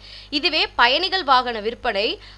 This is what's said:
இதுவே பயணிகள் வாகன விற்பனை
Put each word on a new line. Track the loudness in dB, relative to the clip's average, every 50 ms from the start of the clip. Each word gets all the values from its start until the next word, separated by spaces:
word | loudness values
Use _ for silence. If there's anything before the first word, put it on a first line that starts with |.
| -16 -20 -20 -20 -14 -8
இதுவே | -6 -4 -2 -2 0 0 -2
பயணிகள் | -2 0 2 4 4 4 2 -2 -2 -2 -2 2
வாகன | 2 2 2 2 0 -4 -6
விற்பனை | -6 -6 -6 -6 -4 -4 -2 -2 -2 -2 -4 -6 -12 -20 -18